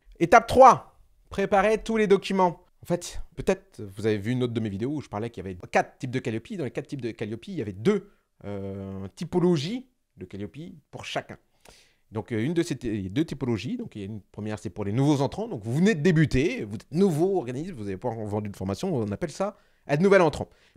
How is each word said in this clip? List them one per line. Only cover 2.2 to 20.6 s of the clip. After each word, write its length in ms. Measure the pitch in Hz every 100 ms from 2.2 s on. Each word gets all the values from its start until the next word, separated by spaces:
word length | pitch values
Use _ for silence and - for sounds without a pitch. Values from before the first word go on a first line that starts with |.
| - 196 180 - _ _
En 40 | -
fait, 360 | 175 - - - -
peut-être 440 | - 185 - -
vous 260 | 104 101 110
avez 100 | 107
vu 140 | 107
une 100 | 127
autre 120 | 123
de 40 | 117
mes 120 | 110
vidéos 200 | 98 123
où 100 | 151
je 60 | -
parlais 220 | 104 117
qu'il 160 | - 92
y 20 |
avait 80 | 90 -
quatre 280 | 104 - -
types 120 | 131
de 80 | 127
Calliope. 380 | 127 110 - 202
Dans 80 |
les 80 | 123
quatre 160 | - 143
types 120 | 139
de 120 | 113
Calliope, 340 | 107 104 113 -
il 80 |
y 80 | 170
avait 100 | 107
deux, 380 | 95 131 208 - _ _ _
euh, 600 | 98 101 98 98 98 95 98
typologies 720 | - 165 180 180 165 156 247 - _ _ -
de 80 |
Calliope 500 | 92 - - 139 101 - _
pour 140 | 123
chacun. 340 | - 139 - - _ _ _ - _ _ _
Donc, 220 | 107 -
euh, 100 | 107
une 120 | 127
de 100 | 170
ces 100 | 160
ty-, 340 | 139 117 107 92
deux 160 | 113
typologies, 520 | 160 147 123 110 127 240
donc 180 | 226
il 60 | 107
y 20 |
a 40 | 98
une 140 | 110
première, 380 | - - 107 107
c'est 120 | 107
pour 140 | -
les 80 | 101
nouveaux 280 | 113 143 139
entrants. 260 | 135 - 226
Donc, 160 | 143
vous 140 | 110 139
venez 180 | 196
de 60 | 170
débuter, 640 | 165 160 147 131 170 254
vous 100 | 104
êtes 160 | 104 -
nouveau 480 | 160 196 147 190 190
organisme, 360 | 120 127 180
vous 100 | 135
n'avez 140 | 101 92
pas 100 | 120
encore 180 | 113 104
vendu 240 | 104 104
de 60 | 95
formation, 360 | 95 98 -
on 200 | 131 104
appelle 180 | 101 165
ça 260 | - 202 - _ _ -
être 120 | 147
nouvel 200 | 190 190
entrant. 280 | 160 - - _